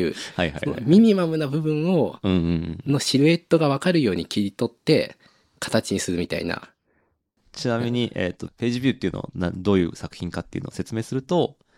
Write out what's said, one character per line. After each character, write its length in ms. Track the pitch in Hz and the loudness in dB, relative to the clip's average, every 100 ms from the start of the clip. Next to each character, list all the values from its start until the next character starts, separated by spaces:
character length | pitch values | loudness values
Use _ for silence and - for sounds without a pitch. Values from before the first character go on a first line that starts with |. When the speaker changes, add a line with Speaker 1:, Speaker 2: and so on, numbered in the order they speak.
| 85 | 0
Speaker 1:
う、 60 | - - - | -4 -8 -2
Speaker 2:
は 80 | |
い 80 | 85 | -2
は 80 | 73 | -2
い 20 | |
は 0 | - | -6
い 40 | |
は 60 | - | -2
い。 20 | |
Speaker 1:
そ 20 | |
の 60 | 113 | 4
ミ 120 | 190 | 8
ニ 160 | 226 190 | 8 4
マ 100 | 170 | 0
ム 120 | 160 | -2
な 100 | 143 | -2
部 140 | 151 | -2
分 320 | 156 151 165 | -2 -2 0
を、 260 | 180 104 - | 2 0 -2
Speaker 2:
う 80 | 101 | 0
ん 20 | |
う 40 | 92 | 2
ん 20 | 85 85 82 82 135 | 2 0 -2 -6 -2
う 40 | |
ん。 20 | |
Speaker 1:
の 80 | 143 | -2
シ 180 | - 131 | 2 4
ル 120 | 147 | 4
エ 60 | 170 | 2
ッ 20 | |
ト 200 | - 165 | 2 2
が 120 | 151 | 2
わ 100 | 139 | 0
か 140 | 180 | 0
る 80 | 175 | 2
よ 100 | 120 | 2
う 40 | 87 | 0
に 100 | 80 | -4
切 180 | - | -2
り 80 | 101 | -2
取 180 | - 120 | -2 -6
っ 40 | _ | _
て、 420 | - 151 - - _ _ _ - | 2 2 2 -6 _ _ _ -12
形 340 | - 113 - | -2 -2 0
に 80 | 98 | -2
す 100 | - | -2
る 60 | 87 | -2
み 100 | 87 | -2
た 100 | 82 | -4
い 60 | |
な。 260 | 85 82 - _ _ _ _ _ _ _ _ | -4 -6 -10 _ _ _ _ _ _ _ _
Speaker 2:
ち 160 | - 127 | -8 -4
な 100 | 117 | -2
み 120 | 117 | -2
に、 200 | 120 117 | -2 -2
Speaker 1:
う 60 | - | -2
ん。 20 | |
Speaker 2:
え 80 | 90 | -4
っ 40 | |
と、 160 | - - - | -4 -12 -6
ペ 100 | 117 | -4
ー 40 | |
ジ 100 | 120 | 0
ビ 100 | 131 | 0
ュ 20 | |
ー 20 | - | 0
っ 20 | |
て 80 | 95 | -2
い 20 | |
う 20 | |
の 60 | - | -4
は、 100 | - | -8
な-、 180 | - 87 95 | -4 -4 -2
ど 180 | 95 | 2
う 60 | 98 | 4
い 60 | 85 | 2
う 100 | - | -4
作 220 | - - | -12 -10
品 140 | 87 | -8
か 100 | 85 | -8
っ 40 | - | -8
て 120 | - | -8
い 40 | |
う 40 | - | -8
の 40 | |
を 20 | |
説 220 | - - | -10 -8
明 80 | 110 | -6
す 140 | - 131 | -6 -6
る 60 | |
と、 340 | 131 175 135 - _ | -2 0 0 -4 _